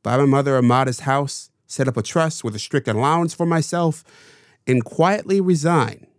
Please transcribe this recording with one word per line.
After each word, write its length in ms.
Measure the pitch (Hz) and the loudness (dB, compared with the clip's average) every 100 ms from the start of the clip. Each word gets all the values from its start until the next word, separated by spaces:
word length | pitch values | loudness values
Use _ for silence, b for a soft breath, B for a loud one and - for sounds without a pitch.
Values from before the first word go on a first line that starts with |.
buy 160 | - 127 | 0 2
my 80 | 143 | 4
mother 320 | 139 139 131 | 2 2 2
a 60 | |
modest 380 | 123 127 131 120 | 4 4 2 -2
house, 500 | 135 139 139 - - _ _ | -2 -2 -2 -8 -16 _ _
set 200 | - 131 | -4 -2
up 100 | 120 | -2
a 40 | |
trust 420 | 107 170 160 156 | -2 -2 -2 -4
with 120 | 117 104 | -8 -8
a 40 | |
strict 280 | - 143 123 | -4 -4 -2
allowance 440 | 107 139 165 165 | 0 0 0 -2
for 140 | - 165 | -2 -2
myself, 580 | 165 - 175 170 151 _ b b b b b - | 0 -2 0 -2 -2 _ b b b b b -2
and 180 | 127 | -2
quietly 560 | 113 - 170 208 - 196 | -2 0 2 2 0 0
resign. 680 | 185 170 160 165 110 - - | 2 2 2 2 0 -6 -20